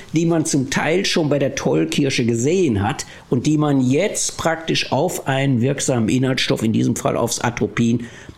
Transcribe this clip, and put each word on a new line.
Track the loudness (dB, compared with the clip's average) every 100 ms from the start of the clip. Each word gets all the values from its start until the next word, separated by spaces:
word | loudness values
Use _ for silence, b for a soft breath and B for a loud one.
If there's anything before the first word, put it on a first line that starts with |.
| B
die | 0 2
man | 2 2
zum | 0 0
Teil | -2 0 0 0
schon | 0 2
bei | 2
der | 0 -2
Tollkirsche | 0 0 0 0 0 0 0
gesehen | 0 2 2 2 2 0
hat | -4 -8 B B
und | 0 2
die | 2
man | 2 2
jetzt | 2 2 0 -2 -6 -2
praktisch | -2 -2 -2 -4 0
auf | 0 0 -2 -2
einen | 0 2 2
wirksamen | 2 0 0 0 2
Inhaltsstoff, | 2 2 0 0 0
in | 0
diesem | 2 0 0
Fall | -2 -2
aufs | -2 -2
Atropin, | -4 -2 -4 0 0 0 B B B